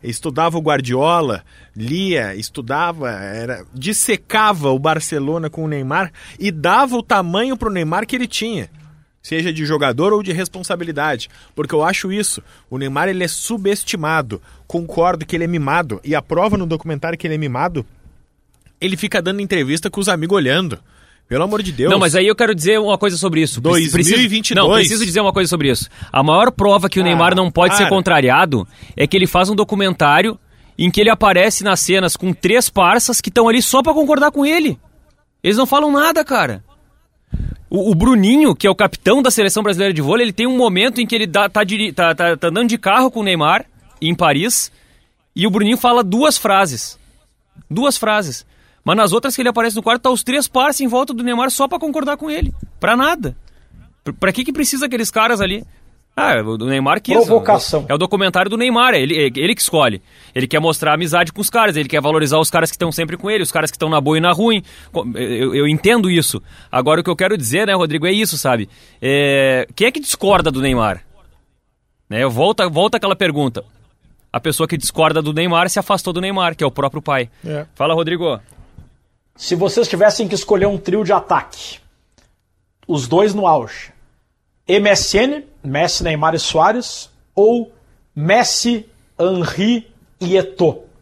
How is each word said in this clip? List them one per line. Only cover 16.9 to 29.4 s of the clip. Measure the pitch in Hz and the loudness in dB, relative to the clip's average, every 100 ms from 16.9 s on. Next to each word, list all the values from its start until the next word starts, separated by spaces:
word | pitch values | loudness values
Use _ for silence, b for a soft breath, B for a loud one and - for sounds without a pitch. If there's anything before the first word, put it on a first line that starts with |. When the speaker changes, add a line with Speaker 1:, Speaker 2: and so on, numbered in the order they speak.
| 147 165 165 | -6 -6 -6
Speaker 1:
que | 175 | -6
ele | |
é | 156 | -4
mimado, | 147 123 170 165 110 - - - _ _ _ _ _ _ | -4 -2 -4 -4 -10 -16 -20 -20 _ _ _ _ _ _
ele | 180 190 | -6 -4
fica | 208 214 | -4 -2
dando | 175 196 | -2 -6
entrevista | 202 185 135 156 196 | -4 -2 -2 -2 -4
com | 202 | -4
os | 196 | -2
amigos | 175 165 202 | -2 0 0
olhando. | 131 151 185 107 _ b b b _ | 2 0 -2 -8 _ b b b _
Pelo | 127 | -2
amor | 185 208 | -2 -2
de | 185 | -4
Deus. | 131 143 | -2 2
Speaker 2:
Não, | 190 | 4
mas | 180 170 | 4 2
aí | 196 | 2
eu | 214 | 2
quero | 233 | 0
dizer | 196 160 220 | 0 2 2
uma | 214 196 | 2 0
coisa | 208 175 | 0 -2
sobre | 190 160 | -2 0
isso. | 156 113 | -2 0
Preci-, | 143 175 160 | 2 2 2
preciso, | 170 175 233 | 2 2 2
Speaker 1:
Dois | |
mil | 247 | 2
e | |
vinte | 214 214 | 0 0
e | |
dois. | 190 180 | 2 4
Speaker 2:
não, | 214 | 4
preciso | 190 214 | 2 0
dizer | 220 175 | 0 0
uma | 202 | 0
coisa | 196 175 | 0 0
sobre | 170 143 | 0 0
isso. | 123 - B B | 0 -4 B B
A | 131 | 0
maior | 143 165 240 | 4 4 4
prova | - 202 202 185 | 4 4 4 2
que | 190 | 0
o | |
Speaker 1:
Ah, | 180 | 0
Speaker 2:
Neymar | 170 170 | 4 4
não | 185 180 | 2 0
pode | - 180 | 2 4
ser | 202 196 | 4 2
Speaker 1:
para. | 190 | 2
Speaker 2:
contrariado | 180 160 127 135 180 127 90 B B - | 2 2 4 4 2 0 -4 B B -2
é | 147 | 0
que | 190 | 2
ele | 180 | 2
faz | 180 | 2